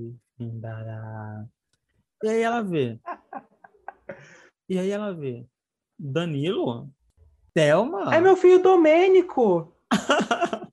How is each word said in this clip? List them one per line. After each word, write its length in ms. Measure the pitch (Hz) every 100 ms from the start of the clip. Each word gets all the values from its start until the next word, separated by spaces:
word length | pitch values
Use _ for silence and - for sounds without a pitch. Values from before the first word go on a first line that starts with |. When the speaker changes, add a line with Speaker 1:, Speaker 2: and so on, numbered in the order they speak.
| 117 120 _ -
Speaker 1:
findará." 1080 | 117 113 113 110 110 110 110 110 107 107 110 _ _ _ _ _ _ _
E 60 | 214
aí 120 | 226
ela 220 | 226 233
vê. 360 | 202 165 123 117 - 349 _ 262 - _ _ _ - - - - - - _ _ -
E 100 | 185
aí 100 | 185
ela 240 | 202 208
vê. 320 | 170 139 120 123 _ _ _ _ -
Danilo? 880 | 147 139 170 143 156 254 302 120 139 _ _ _ _ _ _
Thelma? 600 | 170 151 160 240 392 349 311
Speaker 2:
É 60 |
meu 140 | 370 370
filho 280 | 359 370
Domênico! 1080 | 370 370 311 320 381 381 359 - 220 175 156 _ -
Speaker 1:
<laughs> 640 | 240 - 294 - 233 339 214 -